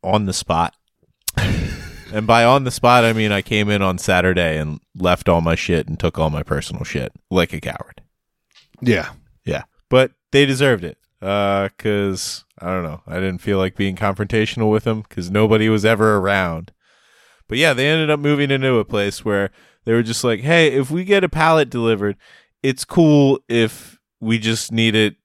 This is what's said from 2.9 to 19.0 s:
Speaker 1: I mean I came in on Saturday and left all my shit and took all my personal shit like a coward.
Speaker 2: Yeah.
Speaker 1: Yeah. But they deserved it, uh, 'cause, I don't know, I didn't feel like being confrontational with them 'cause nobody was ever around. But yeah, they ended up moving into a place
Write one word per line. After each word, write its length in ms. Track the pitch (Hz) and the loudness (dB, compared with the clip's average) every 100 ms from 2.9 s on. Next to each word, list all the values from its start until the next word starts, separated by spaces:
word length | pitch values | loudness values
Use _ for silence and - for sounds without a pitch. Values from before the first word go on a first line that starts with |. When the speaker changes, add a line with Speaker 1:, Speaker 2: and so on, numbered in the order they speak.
| 123 | 6
Speaker 1:
I 80 | 117 | 4
mean 180 | 110 107 | 2 0
I 100 | 101 | -2
came 260 | - 107 101 | 0 -2 0
in 120 | 104 | 0
on 160 | 98 90 | 0 -2
Saturday 600 | - 90 90 90 85 78 | 0 2 2 2 0 -2
and 220 | 78 76 _ - | -6 -10 _ -2
left 320 | 90 87 - | 0 2 2
all 140 | 85 | 2
my 140 | 82 82 | 2 -2
shit 320 | - 85 76 | 0 -2 -2
and 120 | 78 | -4
took 180 | 85 - | -4 -2
all 120 | 78 | -2
my 140 | 76 | -2
personal 400 | - 71 - - - | -4 -6 -6 -10 -8
shit 260 | - 64 _ _ | -8 -8 _ _
like 200 | 92 85 | -2 -2
a 80 | 78 | -4
coward. 420 | - - - - _ _ _ _ _ _ _ _ | -10 -10 -16 -20 _ _ _ _ _ _ _ _
Speaker 2:
Yeah. 300 | 127 98 80 - _ _ | 0 0 -2 -14 _ _
Speaker 1:
Yeah. 200 | - 73 - _ _ | -8 -8 -8 _ _
But 220 | 127 131 _ _ | 2 2 _ _
they 140 | 139 143 | 2 2
deserved 380 | 131 139 110 85 | 2 2 0 -4
it, 120 | - _ _ | -14 _ _
uh, 480 | 95 101 98 98 98 - | -4 -2 0 0 -2 -4
'cause, 680 | 110 104 98 92 - - _ _ | -4 -2 -2 -4 -8 -12 _ _
I 60 | 90 | -6
don't 160 | 92 | -6
know, 180 | 82 76 - | -6 -12 -10
I 80 | 87 | -6
didn't 240 | 95 90 | -4 -6
feel 180 | - 98 | -4 -2
like 180 | 95 - | -2 -2
being 200 | 98 90 | -4 -2
confrontational 760 | 104 98 101 113 107 - 107 | -4 -4 -4 -2 -2 -2 0
with 120 | 107 117 | 0 -2
them 180 | 110 | -6
'cause 260 | 107 - 87 | -8 -12 -4
nobody 360 | 104 110 110 110 | 0 4 4 4
was 160 | 107 | 2
ever 320 | 107 110 110 104 | 2 2 2 2
around. 540 | 95 98 90 82 85 _ _ _ _ _ _ _ _ | 2 0 0 -6 -12 _ _ _ _ _ _ _ _
But 80 | 117 | 0
yeah, 160 | 160 | 0
they 160 | 127 143 | 2 0
ended 220 | 160 156 | 0 0
up 80 | 147 | 0
moving 320 | 143 147 143 | 0 0 0
into 240 | 135 131 120 | 0 2 0
a 80 | 101 | 0
place 400 | 107 | -2